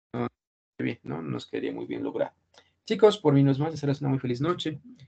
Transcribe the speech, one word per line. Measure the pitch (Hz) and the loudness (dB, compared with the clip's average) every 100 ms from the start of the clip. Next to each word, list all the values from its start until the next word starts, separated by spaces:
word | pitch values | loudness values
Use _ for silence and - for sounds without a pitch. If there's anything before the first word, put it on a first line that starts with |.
| - | -12
no, | 120 120 _ _ _ _ - | -6 -6 _ _ _ _ -6
bien, | 123 - | -6 -6
no | - 165 | -8 -8
nos | 151 123 - | -6 -8 -6
quedaría | 117 113 | -6 -6
muy | 113 120 | -6 -8
bien | 58 | -6
lograr. | - 110 - _ _ _ _ _ | -6 -4 -6 _ _ _ _ _
Chicos, | - 214 214 208 | -6 6 6 6
por | 147 | 4
mí | 139 | 6
no | 139 | 6
es | 135 | 2
más, | 160 | -2
les | 160 | -2
deseo | 139 139 | -4 -2
una | 143 | -2
muy | 131 | -2
feliz | 127 120 | -2 -2
noche. | 156 175 160 135 123 - | -2 -2 -4 -8 -14 -20